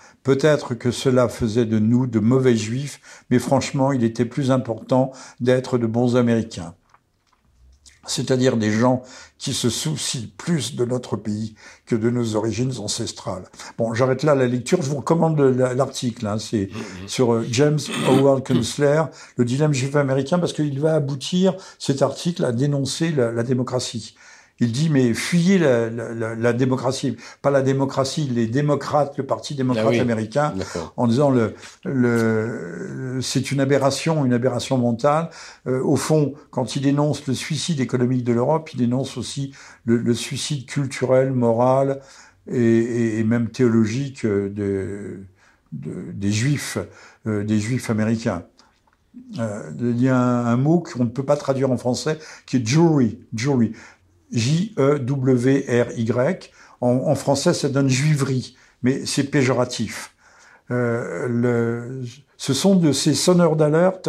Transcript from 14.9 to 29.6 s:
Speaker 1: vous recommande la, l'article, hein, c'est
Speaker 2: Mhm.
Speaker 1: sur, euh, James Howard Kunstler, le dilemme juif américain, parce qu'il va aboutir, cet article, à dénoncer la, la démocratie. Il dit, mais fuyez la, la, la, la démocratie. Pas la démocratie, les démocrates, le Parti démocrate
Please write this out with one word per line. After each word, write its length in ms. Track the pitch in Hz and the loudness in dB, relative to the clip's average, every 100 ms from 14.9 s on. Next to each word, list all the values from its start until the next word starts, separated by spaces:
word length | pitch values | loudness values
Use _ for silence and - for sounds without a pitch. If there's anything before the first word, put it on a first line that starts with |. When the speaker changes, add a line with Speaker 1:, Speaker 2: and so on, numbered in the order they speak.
Speaker 1:
vous 80 | 143 | -4
recommande 420 | - 170 165 151 | 0 2 2 4
la, 320 | 135 123 127 | 4 4 0
l'article, 540 | 127 135 - 127 110 104 | 0 -2 -2 -6 -4 -4
hein, 120 | 107 | -4
c'est 300 | - 113 98 | -2 -2 -2
Speaker 2:
Mhm. 400 | 110 110 92 98 | -6 -12 -12 -8
Speaker 1:
sur, 240 | - 120 | 0 2
euh, 140 | 117 117 | 2 0
James 280 | 117 147 151 - - - | 2 2 2 -2 -2 4
Howard 380 | 131 139 135 | 6 6 2
Kunstler, 600 | - 123 113 - 143 151 151 - - - | 2 0 0 0 2 2 0 -8 -10 -2
le 80 | 120 | 0
dilemme 260 | 131 151 | 2 2
juif 240 | 131 135 147 | 2 0 0
américain, 420 | 135 135 135 175 | 2 0 0 0
parce 140 | 170 | 0
qu'il 260 | - 151 135 | -2 -2 0
va 140 | 156 | 0
aboutir, 600 | 160 139 139 - 180 190 185 - - | 0 -2 -6 -2 2 2 0 -12 -8
cet 240 | - 139 | -4 0
article, 420 | 139 139 175 170 | 0 0 -6 -2
à 80 | 127 | -2
dénoncer 580 | 120 143 143 131 - 165 | 0 0 0 -4 -2 -2
la, 220 | 147 117 | 0 0
la 100 | 117 | -2
démocratie. 720 | 120 127 120 127 - 117 - _ - - _ _ | -2 -2 -2 -4 -4 -10 -12 _ -20 -20 _ _
Il 80 | 120 | -2
dit, 160 | 117 160 | 0 2
mais 240 | 139 123 | 4 4
fuyez 440 | 113 - 175 175 196 | 0 0 2 4 4
la, 320 | 151 120 117 | 4 4 0
la, 240 | 117 113 | -4 -8
la, 200 | 113 113 | -6 -6
la 180 | 113 117 | 0 0
démocratie. 640 | 120 131 127 123 127 135 131 - - | 2 2 0 -2 -2 -4 -6 -14 -4
Pas 80 | 139 | 0
la 120 | 139 | 2
démocratie, 680 | 131 135 131 139 135 - 143 | 2 0 0 0 -2 -2 -2
les 120 | 120 113 | 0 0
démocrates, 680 | 127 147 139 - 147 143 - | 0 0 -2 0 0 0 -4
le 60 | 135 | -4
Parti 280 | 113 - | -4 -4
démocrate 320 | 143 | -4